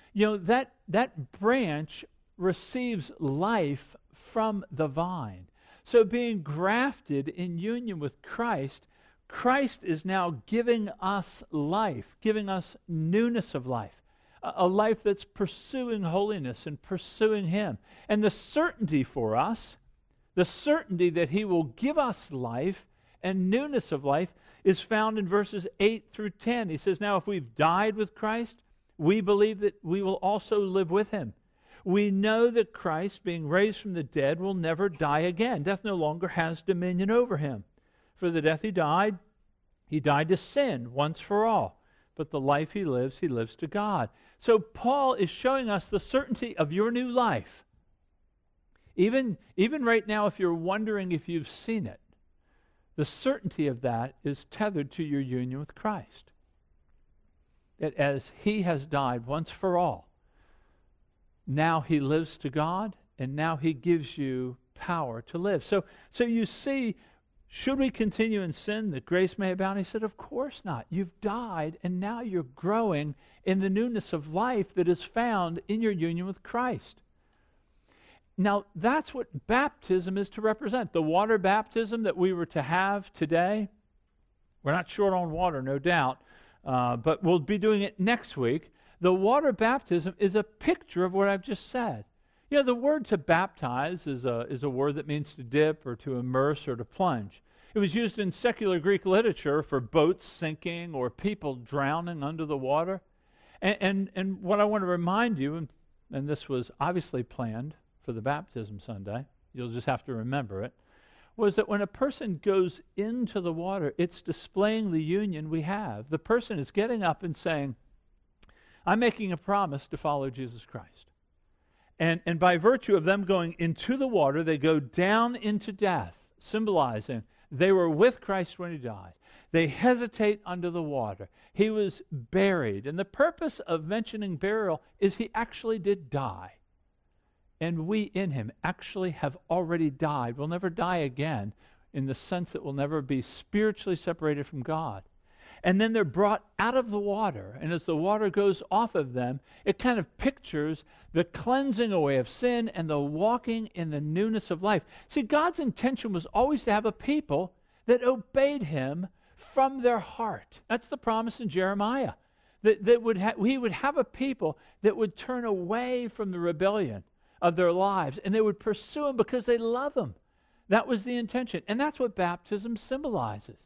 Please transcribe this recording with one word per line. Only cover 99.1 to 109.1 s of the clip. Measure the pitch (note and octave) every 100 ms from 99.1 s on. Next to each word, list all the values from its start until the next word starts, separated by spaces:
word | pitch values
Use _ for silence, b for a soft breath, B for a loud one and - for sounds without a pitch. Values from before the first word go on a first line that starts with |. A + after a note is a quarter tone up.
| F#3+ A3+ - D3 D3+
for | C#3+ C#3
boats | A#2+ D#3+ D#3 - -
sinking | - D#3 D#3 F3 E3+ E3+
or | C#3+ B2
people | - G3 G#3 D3
drowning | B2+ A#2 C#3+ C#3 D#3+ F3 E3
under | C#3+ D#3+
the | D#3 C#3+
water. | B2+ D3 E3+ F#3+ - b b b b b
And, | F#3 G#3
and, | G3 G3 G3 F#3
and | F#3+ F#3+
what | F3+ G#3
I |
want | G#3 G#3+
to | F3+
remind | F3 F3 G3+ A#3+ E3+
you, | C#3 E3
and, | D3+ - _ _ _
and | C3+ C#3+
this | D3 -
was | B2+ A#2 -
obviously | D3+ F3+ - B2+
planned | A#2+ - A#2 A2 D3 - _ _
for | -
the | A2+
baptism | A#2+ D3 - A#2+ G#2 G2+
Sunday, | - G2+ G2